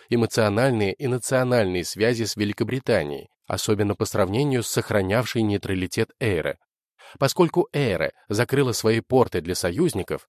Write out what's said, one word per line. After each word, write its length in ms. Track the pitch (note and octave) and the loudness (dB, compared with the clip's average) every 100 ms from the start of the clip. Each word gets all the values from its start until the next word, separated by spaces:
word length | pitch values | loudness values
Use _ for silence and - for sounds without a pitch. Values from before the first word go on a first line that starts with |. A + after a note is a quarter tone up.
| - | -2
эмоциональные 840 | A#2 A2+ - G#2+ G2+ C3 A#2 G2+ | 0 2 2 2 2 2 2 0
и 120 | - C#3 | -2 -4
национальные 800 | B2 - C3 B2+ B2 G2 F2+ | -4 0 0 2 2 2 -2
связи 400 | E2 F2+ A2 A#2 | -4 0 0 0
с 120 | G#2+ - | -2 -2
Великобританией, 920 | G#2 - G#2+ B2+ - G#2+ D2 C#2+ - _ - | -4 -2 -2 -2 0 0 0 -6 -12 _ -8
особенно 480 | F#2+ - G#2 G2+ | -4 -2 0 0
по 120 | G2+ G#2+ | 0 -2
сравнению 560 | - F#2 G#2+ D3 B2+ | 0 0 2 0 0
с 60 | A2 | 0
сохранявшей 760 | - - G#2+ F#2 A2 A#2 A#2+ | -2 0 0 2 0 0 0
нейтралитет 680 | A2 G2+ - F#2+ F2+ - A2+ _ | 0 0 -2 -4 -2 -2 -4 _
Эйре. 380 | B2 F2 D2 - _ _ _ _ - - | -2 -2 -2 -6 _ _ _ _ -20 -2
Поскольку 500 | C#3 - E3+ F3 - | 0 4 2 2 0
Эйре 400 | D3 C3 E2+ C#2+ - - | 0 0 0 -2 -6 -4
закрыла 420 | G#2 B2 C3+ C3 | -2 0 2 0
свои 280 | A2 A2 A2+ | 0 2 2
порты 420 | - B2+ A#2 F#2 | 2 4 4 0
для 120 | D#2+ | -4
союзников, 720 | F2+ F2+ F#2 F3 - - C#2+ | -2 -2 0 0 -2 -4 -6